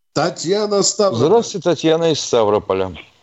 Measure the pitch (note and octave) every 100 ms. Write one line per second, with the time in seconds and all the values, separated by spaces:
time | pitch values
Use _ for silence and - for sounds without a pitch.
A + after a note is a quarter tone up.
0 | _ - E3 - D#3 G#3 G#3 G3+ - -
1 | G3+ A2+ D3 A3+ A3+ F#3+ F3 D3+ D#3+ D#3+
2 | E3 D3 - A#2+ G#2 G#2 - F#2+ F#2 D#2+
3 | - _